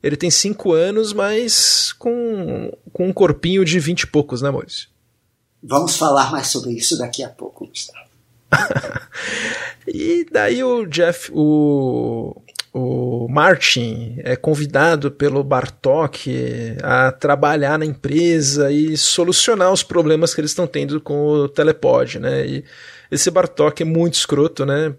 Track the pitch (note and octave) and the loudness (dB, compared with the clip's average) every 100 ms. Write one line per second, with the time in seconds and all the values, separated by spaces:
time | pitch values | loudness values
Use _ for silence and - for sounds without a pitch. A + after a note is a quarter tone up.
0 | C#3+ C#3+ F3 - G3 G#3 G3+ D#3+ F3 G#3+ | -4 -2 0 0 0 -2 2 2 2 0
1 | A3 G#3 G3+ G#3+ A#3+ A3 - - - - | -2 -2 0 0 0 0 2 2 -2 -4
2 | B3 A#3+ A#3 G#3+ E3 - - - - - | -4 -4 -4 -4 -4 -6 -8 -12 -16 -4
3 | F#3 F#3+ F#3 C#3 E3 F#3+ F#3 F3 C#3+ F3 | -4 2 2 4 0 2 2 2 0 -4
4 | - D3+ D3 B2 C3+ C3+ - - - _ | 0 0 0 -2 -4 -4 -8 -12 -14 _
5 | _ _ _ _ _ _ - C#3 E3 - | _ _ _ _ _ _ -2 -2 0 0
6 | D#3+ F3+ B2+ D3 B2 C3+ B2 A#2 - D#3+ | 2 2 2 -2 -4 -4 -4 -4 -2 -2
7 | A#2+ - B2+ - - - - - - - | -4 -8 -10 -12 -16 -16 -16 -14 -16 -18
8 | - _ _ _ _ - - - - - | -20 _ _ _ _ -2 0 -4 -6 -12
9 | - - - - - - - - - - | -12 -14 -10 -8 -6 -8 -10 -12 -10 -6
10 | E4 F4 E4+ - G#3 A#3+ B3+ A#3+ G3+ D3+ | 0 0 0 0 0 0 0 -2 -2 0
11 | E3+ E3+ - - D3+ D3+ D3 C#3+ C3 B2 | 0 0 -6 0 4 4 4 2 0 -2
12 | A#2+ A#2 A2+ - - - - C3+ B2+ B2+ | -2 -4 -8 -12 -20 -14 -10 -6 -4 -2
13 | B2 B2 A#2+ C3+ E3 E3 - B2+ A#2+ A2 | -4 -4 -2 2 4 4 2 0 -2 -6
14 | A#2 A#2+ - B2+ - D3+ D3 C#3 D#3 D#3+ | -10 -10 -4 -2 0 0 0 2 4 4
15 | C#3 - C#3+ C3+ C3+ C3 B2+ - C#3 C#3+ | 0 -2 0 0 0 0 -2 -4 0 2
16 | D3+ - - B2+ B2+ A#2 A#2 A2+ - B2+ | 0 -4 -8 -6 -4 -6 -8 -8 0 4
17 | C3 - D3 C#3 D3 D3+ C#3 D#3 D#3 C3+ | 2 2 0 2 2 2 0 0 -2 -6
18 | C#3 D3 E3+ E3 C#3 C#3+ C#3 D3 D#3 D3+ | -2 2 2 2 0 2 2 2 0 0
19 | - - F3 F3 - A3 F#3 F#3+ - F3 | 0 2 2 2 2 4 4 2 0 0
20 | D#3 D#3+ E3 - D3 - - - C#3+ D3+ | 4 4 2 0 -4 -2 -4 -2 -4 -4
21 | - D3 D3 D3+ C#3+ - D3+ D#3 C3+ B2 | -4 -2 2 2 0 2 2 2 4 4
22 | B2 B2 B2+ C3+ - C2+ - - - - | 2 -2 -4 -2 -4 -6 -10 -20 -20 -20
23 | - D3 - E3+ E3+ - D3+ D3 D#3+ E3 | -6 -2 2 2 0 2 0 2 -2 2
24 | E3+ - - C#3 D#3 - C#3 C#3 D#3 | 0 0 -2 2 2 0 -2 0 -2